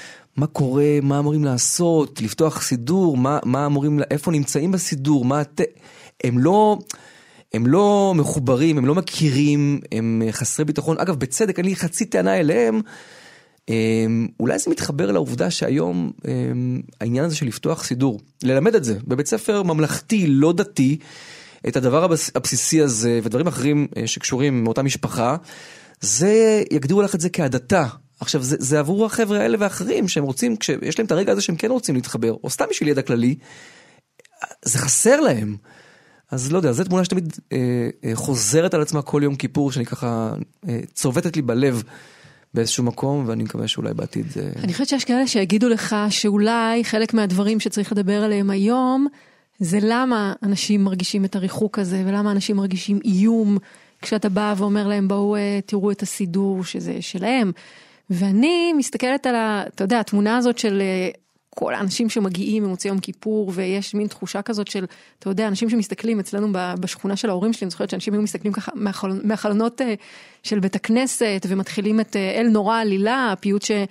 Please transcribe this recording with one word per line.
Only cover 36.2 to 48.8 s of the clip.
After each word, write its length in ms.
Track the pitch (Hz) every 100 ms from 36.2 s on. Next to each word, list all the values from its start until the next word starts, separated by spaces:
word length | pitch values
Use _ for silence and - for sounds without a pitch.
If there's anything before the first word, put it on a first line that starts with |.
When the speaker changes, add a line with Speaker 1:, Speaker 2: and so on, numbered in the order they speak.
| _
Speaker 1:
אז 220 | 131 127
לא 40 | 175
יודע, 140 | 156
זו 120 | 120
תמונה 200 | 185 180
שתמיד, 280 | 180 185 165 - _
אה, 60 | 131 123 123 120 -
אה, 60 | 120
חוזרת 600 | 113 147 127 - 156 175
על 80 | 170
עצמה 200 | 151 151
כל 180 | 135 147
יום 100 | 143
כיפור, 380 | 139 135 - 143
שאני 140 | 131 120
ככה, 480 | - 123 113 110 104 107 _ 185
אה, 120 | 120 -
צובטת 420 | - 139 127 175 156
לי 60 |
בלב 400 | 123 117 139 117 - - - - - - _
באיזשהו 300 | - 113 -
מקום, 400 | 120 117 135 143 123
ואני 160 | 113
מקווה 260 | 110 113 110
שאולי 260 | - 110
בעתיד 360 | 110 104 107 107
זה 200 | - 98 90
Speaker 2:
אני 80 | 196
חושבת 160 | 170 269
שיש 160 | 277
כאלה 220 | - 247 262
שיגידו 420 | 226 190 208 240
לך 280 | 220 - 214 208
שאולי 720 | 202 214 202 214 233 226 233
חלק 300 | 233 214 220
מהדברים 460 | 226 202 185 202 220
שצריך 320 | 208 - 202
לדבר 300 | 202 190 208
עליהם 280 | 214 208 196
היום, 560 | 196 202 247